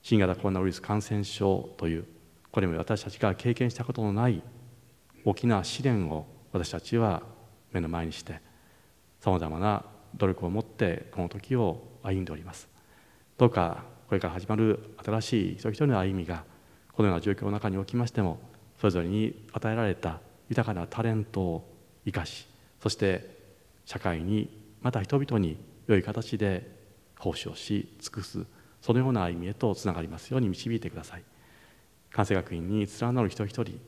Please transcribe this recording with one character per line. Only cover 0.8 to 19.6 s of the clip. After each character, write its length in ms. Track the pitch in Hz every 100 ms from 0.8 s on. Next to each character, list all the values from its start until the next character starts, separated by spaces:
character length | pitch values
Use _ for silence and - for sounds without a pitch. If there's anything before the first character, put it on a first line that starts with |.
感 220 | - 104
染 220 | - 104
症 440 | 98 - 98 95 - -
と 120 | 82
い 100 | 82
う、 60 | - - - - _
こ 80 | -
れ 60 | 92
ま 60 |
で 60 | 82
私 240 | 87 107
た 80 | -
ち 80 | -
が 160 | 107
経 180 | 92 123
験 180 | 117 123
し 40 |
た 100 | -
こ 80 | 120
と 100 | 120
の 100 | 107
な 160 | 101 123
い 140 | 90 - - - - - - _ -
大 100 | 110
き 120 | 98 120
な 160 | 107
試 200 | - -
練 260 | 131 113 82
を 180 | 78 - - -
私 180 | 92 82
た 100 | 85
ち 160 | - 117
は 260 | 113 85 - - - - _
目 80 | 92
の 80 | 80
前 180 | 85 82
に 60 |
し 100 | -
て、 180 | - 80 - - - - _ _ _ _
さ 100 | -
ま 80 | 90
ざ 120 | 80
ま 80 | 80
な 260 | 104 101 - - - -
努 120 | 98
力 180 | 92 90
を 40 |
持 100 | 101
っ 40 |
て 440 | - - 98 85 -
こ 120 | -
の 60 | 85
時 260 | - - 127
を 260 | 104 78 - -
歩 180 | - 95
ん 40 |
で 80 | 85
お 40 | 78
り 80 |
ま 100 | 87
す。 140 | - - - - - - - _ -
ど 100 | 123
う 40 |
か 340 | 101 85 82 - - -
こ 60 |
れ 60 | 95
か 80 | 87
ら 60 |
始 120 | 85 98
ま 80 |
る 400 | 107 110 - - -
新 160 | - 110
し 280 | - 117 92
い 20 |
一 40 | 92
人 120 | 110
一 40 |
人 120 | 104 147
の 100 | 107
歩 180 | 95 95
み 80 |
が、 200 | 82 78 - - - - _
こ 100 | -
の 60 | 104
よ 60 |
う 40 | 87
な 20 |
状 120 | 104
況 140 | 98 101
の 40 |
中 180 | 104 107
に 80 | 95
お 80 |
き 120 | 95 120
ま 100 | 120
し 60 |
て 100 | -
も、 160 | 95 - - - - -
そ 80 | 104
れ 40 |
ぞ 100 | 90
れ 60 | 87
に 360 | 104 110 - -
与 200 | -